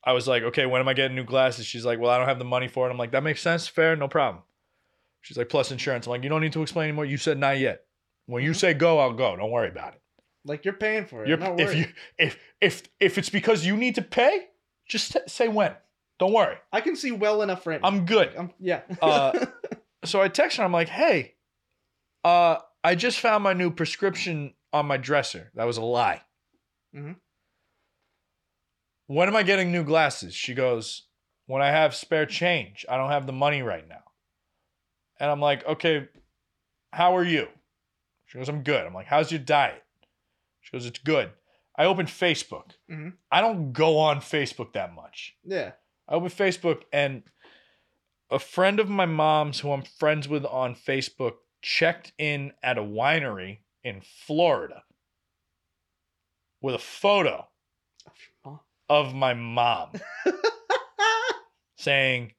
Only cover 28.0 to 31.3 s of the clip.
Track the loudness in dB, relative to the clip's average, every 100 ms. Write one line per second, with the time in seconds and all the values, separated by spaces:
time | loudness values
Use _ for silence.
28 | _ _ _ _ _ _ _ _ _ _
29 | _ 2 4 4 4 2 2 0 2 4
30 | 4 0 -12 -10 -8 -2 0 0 -4 -14
31 | _ _ _